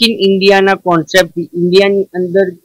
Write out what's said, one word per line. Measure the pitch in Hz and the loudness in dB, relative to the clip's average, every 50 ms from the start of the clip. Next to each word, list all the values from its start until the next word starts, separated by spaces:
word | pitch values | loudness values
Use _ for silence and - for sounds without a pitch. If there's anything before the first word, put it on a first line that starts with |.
| 233 226 | -2 -2
ઇન | 226 196 196 196 | -2 0 0 0
ઇન્ડિયાના | 196 190 196 196 196 196 196 196 190 | 0 2 2 2 2 4 2 0 0
કોન્સેપ્ટથી | - - 180 170 165 151 - - 185 175 165 - 175 165 - - | -2 -2 -2 -2 -2 -2 0 0 0 0 0 -4 -10 -10 -8 -4
ઇન્ડિયાની | 175 175 180 180 196 196 196 202 196 190 | -4 -2 2 2 2 2 2 0 -2 -4
અંદર | _ - 180 180 175 170 196 196 185 170 - | _ -6 -8 -6 -2 0 -2 -2 -2 -4 -14